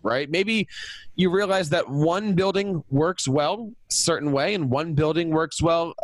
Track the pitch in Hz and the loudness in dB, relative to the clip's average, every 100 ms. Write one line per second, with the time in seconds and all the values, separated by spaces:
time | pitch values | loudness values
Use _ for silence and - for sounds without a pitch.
0 | 104 123 147 165 202 220 185 - - - | -2 -2 0 -2 0 0 -2 -8 -14 -14
1 | - - 180 185 202 190 160 170 127 139 | -8 0 2 2 2 0 2 0 0 0
2 | 156 180 214 180 190 190 202 175 - 135 | 2 2 0 2 2 0 -2 -4 -2 0
3 | 160 180 - 139 147 208 226 233 - - | 0 0 0 0 0 -2 -8 -14 -6 -2
4 | - 160 147 139 156 202 139 131 165 147 | 0 0 0 0 0 0 0 0 0 0
5 | 151 160 170 156 160 - 160 165 165 - | 0 2 0 0 0 0 2 2 0 -2